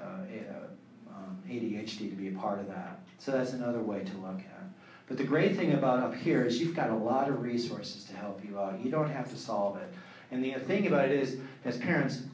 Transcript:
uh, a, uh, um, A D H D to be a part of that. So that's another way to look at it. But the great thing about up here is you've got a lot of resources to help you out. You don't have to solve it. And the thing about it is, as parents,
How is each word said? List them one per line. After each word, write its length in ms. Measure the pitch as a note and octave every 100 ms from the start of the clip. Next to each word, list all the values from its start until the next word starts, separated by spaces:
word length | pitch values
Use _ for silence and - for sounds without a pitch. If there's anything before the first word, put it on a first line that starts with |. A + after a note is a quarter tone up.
uh, 220 | F#2+ F#2+ -
a, 220 | - -
uh, 640 | - - - - - - F#2+
um, 260 | F#2+ F#2 -
A 80 | B2
D 180 | G#2+ G#2
H 220 | A2 -
D 100 | G2+
to 40 |
be 140 | F#2+ F#2+
a 40 | F#2+
part 220 | G#2 G2
of 80 | F#2+
that. 320 | F#2 F#2 - - -
So 140 | -
that's 220 | C3 B2+
another 260 | C3 A#2+ A#2+
way 240 | G#2 G2
to 120 | F#2+ F#2+
look 180 | F#2+ F#2+
at 240 | - -
it. 100 | - - - - -
But 80 | B2+
the 80 |
great 320 | D3+ D3 G3+ -
thing 160 | F3
about 260 | D3 C3 B2+
up 160 | A#2+
here 300 | - - B2+
is 160 | B2 -
you've 160 | E3 -
got 140 | B2+
a 40 |
lot 340 | A2+ A2 C3 C#3
of 140 | B2+
resources 640 | A#2+ A#2+ - - - -
to 80 | -
help 260 | F#2+ G2+ G2
you 120 | G#2 G2
out. 220 | G2 G2
You 60 | B2+
don't 180 | D#3 D3+
have 180 | C#3 B2
to 60 | A2
solve 420 | - G#2+ G2+ F#2
it. 140 | F#2 F2+ - - -
And 140 | B2+
the 80 | C3
thing 340 | C3 D#3+ G3+ G#3
about 200 | C#3+ C3+
it 60 |
is, 260 | C#3+ C3 - - -
as 140 | - -
parents, 380 | F3 D#3+ C#3 - -